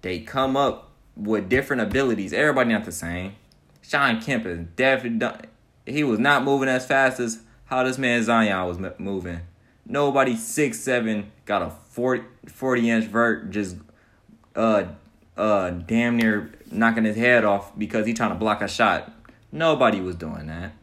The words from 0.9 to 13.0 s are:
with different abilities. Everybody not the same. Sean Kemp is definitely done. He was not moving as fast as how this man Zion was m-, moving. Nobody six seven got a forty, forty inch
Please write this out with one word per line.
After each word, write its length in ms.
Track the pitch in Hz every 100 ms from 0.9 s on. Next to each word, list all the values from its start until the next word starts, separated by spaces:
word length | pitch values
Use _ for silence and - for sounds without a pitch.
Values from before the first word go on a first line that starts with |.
| _ _ -
with 340 | 104 110 95
different 320 | 123 127 131
abilities. 520 | 101 120 135 104 95
Everybody 400 | 87 147 135 120
not 120 | 110 -
the 60 |
same. 440 | 87 82 90 92 101 _ _ _ _
Sean 400 | - 147 139 113
Kemp 240 | 127 123 95
is 140 | 85 85 -
definitely 440 | 131 131 120 113
done. 220 | 117 - - _ _ _ -
He 180 | 143
was 160 | 147 107
not 240 | 135 143
moving 260 | 135 135 135
as 160 | 127 127
fast 340 | 135 131 131
as 220 | 120 113 - - -
how 180 | 127
this 140 | 127 127
man 260 | 131 120
Zion 440 | 113 117 110 95 90
was 100 | 87
m-, 160 | 92 -
moving. 440 | 95 98 87 85 87 _ _ _ -
Nobody 500 | 139 143 135 131 113
six 440 | - - 147 -
seven 520 | - 123 113 107 101 - -
got 160 | 101
a 80 | 87
forty, 540 | - - - 123 127 - - -
forty 420 | - 131 123 117
inch 160 | 113